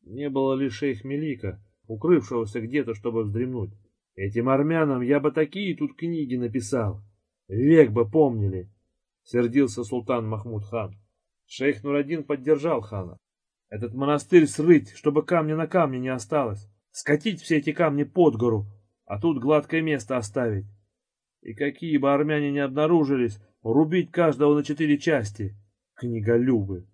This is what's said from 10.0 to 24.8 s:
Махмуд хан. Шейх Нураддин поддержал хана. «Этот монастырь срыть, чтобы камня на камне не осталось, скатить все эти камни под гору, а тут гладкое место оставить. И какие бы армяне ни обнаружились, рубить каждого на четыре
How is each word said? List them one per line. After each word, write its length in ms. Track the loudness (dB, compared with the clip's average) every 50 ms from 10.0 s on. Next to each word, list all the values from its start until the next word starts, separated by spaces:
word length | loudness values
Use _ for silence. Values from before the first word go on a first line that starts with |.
| -2 -2 -2 -2 -2
Махмуд 380 | -4 -6 -8 -8 -8 -10 -10 -10
хан. 340 | -6 -8 -8 -8 -8 -12 -18 _ _ _ _ _ _ _ _ _ _
Шейх 360 | -10 -4 -2 -2 -2 -2 -4
Нураддин 400 | -4 -2 -2 -2 -2 -6 -8 -4
поддержал 560 | -6 -6 -6 2 2 2 2 2 -2 -2 -2
хана. 380 | -4 -6 -10 -10 -10 -10 -14 _ _ _ _ _ _ _ _ _ _ _
«Этот 240 | -10 -8 -8 -8 -6
монастырь 540 | -4 -2 0 0 -2 -2 _ 6 6 6 6
срыть, 440 | 0 -2 4 6 6 6 6 0
чтобы 340 | -18 -4 _ 0 0 0 0
камня 320 | 0 0 0 0 0 -2 -4
на 100 | -4 -2
камне 320 | 0 0 0 0 -2 -4
не 80 | -4 -4
осталось, 580 | -6 -6 -6 -4 -2 -2 -2 -2 -6 -8 -12 -18 _ _ _ _
скатить 500 | _ -12 -2 -2 -2 0 0 -4 -6 -6
все 160 | -2 0 0 0
эти 160 | 0 -2 -2
камни 300 | 0 0 0 2 0 -2
под 340 | -2 _ 4 4 4 4 2
гору, 300 | 0 0 0 0 -4 -6 -12 _ _ _ _ _ _
а 140 | _ -10 -2
тут 220 | -2 0 -2 0
гладкое 400 | 0 2 2 2 2 0 -2 -2
место 340 | 0 0 -2 -4 -4 -4 -4
оставить. 500 | -4 -4 -4 -4 -4 -2 -2 -2 -4 -6 -8 -18 _ _ _ _ _ _ _ _ _ _ _ _ _
И 120 | _ -16 -8
какие 440 | -6 -6 -6 -6 -6 -6 -2 -2 2
бы 160 | 2 2 2
армяне 380 | 2 2 0 0 0 0 -2
ни 80 | -2 -2
обнаружились, 760 | -2 -2 -2 0 2 4 4 4 4 2 2 0 0 -2 -2 -8 _ _ _ _ _ 2 4
рубить 380 | 4 4 4 2 0 0 0
каждого 440 | 0 2 2 2 2 4 4 4 4
на 80 | 2 2
четыре 340 | -2 -4 -2